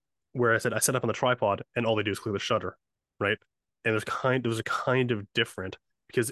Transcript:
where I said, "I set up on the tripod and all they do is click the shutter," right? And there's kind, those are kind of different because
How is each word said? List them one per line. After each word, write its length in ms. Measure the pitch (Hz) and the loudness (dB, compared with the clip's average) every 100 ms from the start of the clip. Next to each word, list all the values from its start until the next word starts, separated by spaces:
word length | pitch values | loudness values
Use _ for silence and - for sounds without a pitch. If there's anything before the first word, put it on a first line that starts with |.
| _ _ _ | _ _ _
where 220 | 135 120 | 0 4
I 40 | 113 | 4
said, 140 | 127 | 2
"I 60 | 107 | 0
set 160 | - | 0
up 80 | 127 | 0
on 40 | 117 | 0
the 60 | |
tripod 480 | 107 127 123 104 98 - 120 | 0 2 2 0 0 -4 -2
and 80 | 113 | 0
all 100 | 107 | 2
they 60 | |
do 80 | 104 | 0
is 80 | 92 | -2
click 140 | 107 | -4
the 60 | 98 | -4
shutter," 380 | - 110 92 - _ _ _ - | -2 -2 -2 -12 _ _ _ -2
right? 180 | 101 107 _ _ _ _ | 0 0 _ _ _ _
And 80 | 117 | 0
there's 120 | 107 | 0
kind, 380 | - - 131 127 | -2 -2 0 0
those 160 | 120 113 | 0 -2
are 20 | |
kind 460 | - - - 131 123 | -2 -2 0 0 2
of 160 | 110 101 | -2 -2
different 420 | - 117 - 95 - _ _ _ | -2 -2 -4 -10 -10 _ _ _
because 240 | 127 117 | -2 -2